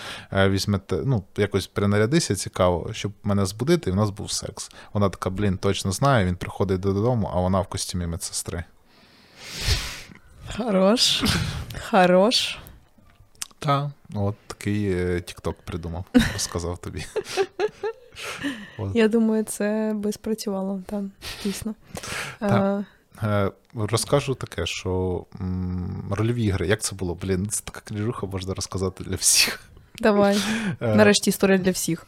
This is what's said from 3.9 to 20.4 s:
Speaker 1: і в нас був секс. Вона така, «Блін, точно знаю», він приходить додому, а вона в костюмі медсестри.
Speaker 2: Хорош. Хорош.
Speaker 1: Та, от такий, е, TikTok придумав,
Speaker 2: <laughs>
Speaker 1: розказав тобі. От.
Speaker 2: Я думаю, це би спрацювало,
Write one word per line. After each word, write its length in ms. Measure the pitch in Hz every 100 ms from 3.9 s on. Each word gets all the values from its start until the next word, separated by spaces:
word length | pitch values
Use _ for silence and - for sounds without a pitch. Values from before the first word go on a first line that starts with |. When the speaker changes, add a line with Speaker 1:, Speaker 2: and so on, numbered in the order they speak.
Speaker 1:
і 20 |
в 40 | 92
нас 140 | 104
був 200 | 98 90
секс. 380 | - - - - - -
Вона 160 | 104 101
така, 220 | - -
«Блін, 260 | 95 104 92
точно 340 | 101 95 98
знаю», 340 | 92 139 127 90
він 100 | 90
приходить 440 | - - 95 95
додому, 500 | 98 98 113 120 87
а 60 | 90
вона 200 | 90 95
в 60 | 87
костюмі 400 | - - 90 87
медсестри. 580 | 82 - - - 82 - _ _ _ - - - - - - - - - - - - - - - -
Speaker 2:
Хорош. 680 | 240 185 190 240 - - - - - - - - -
Хорош. 680 | 208 180 180 208 254 - - - - - _ - - - _ - -
Speaker 1:
Та, 320 | 151 139 143 - -
от 200 | 104 101 107 -
такий, 460 | - 101 104 101
е, 220 | 90 90 87
TikTok 380 | 87 - 85 80
придумав, 400 | - 90 82 82 - 247
Speaker 2:
<laughs> 140 | -
Speaker 1:
розказав 460 | 101 - 90 82 87
тобі. 260 | - 82 - - - - 381 - 415 - 427 466 - - - - 277 240 202 -
От. 160 | 101 226
Speaker 2:
Я 120 | 220
думаю, 360 | 233 220 220
це 480 | 220 - 208 214 220 214
би 160 | 208
спрацювало, 680 | 208 - 214